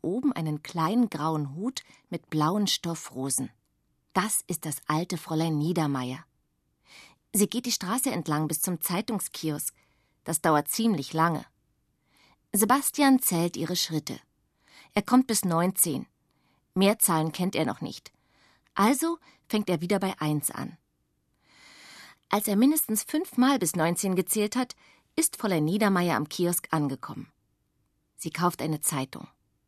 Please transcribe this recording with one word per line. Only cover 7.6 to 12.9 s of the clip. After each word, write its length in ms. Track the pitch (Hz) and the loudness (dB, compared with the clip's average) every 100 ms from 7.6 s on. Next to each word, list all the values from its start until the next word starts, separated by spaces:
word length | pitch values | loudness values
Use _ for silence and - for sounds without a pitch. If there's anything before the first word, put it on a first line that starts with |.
| 247 | -4
die 60 | |
Straße 380 | - 180 233 277 | -4 -2 -2 -2
entlang 380 | 170 160 151 156 | -2 -2 -2 0
bis 120 | 156 | -2
zum 200 | - 175 | -4 -4
Zeitungskiosk. 960 | - 180 214 214 - - 160 147 - - _ _ _ _ | -4 -4 -2 -4 -6 -6 -4 -4 -6 -10 _ _ _ _
Das 160 | - 160 | -6 0
dauert 280 | 170 151 143 | 4 4 2
ziemlich 440 | - 226 175 135 | 0 2 0 0
lange. 320 | 160 165 156 - _ _ _ _ _ _ _ _ _ _ | 2 2 0 -6 _ _ _ _ _ _ _ _ _ _
Sebastian 680 | 190 214 269 - | 2 4 4 2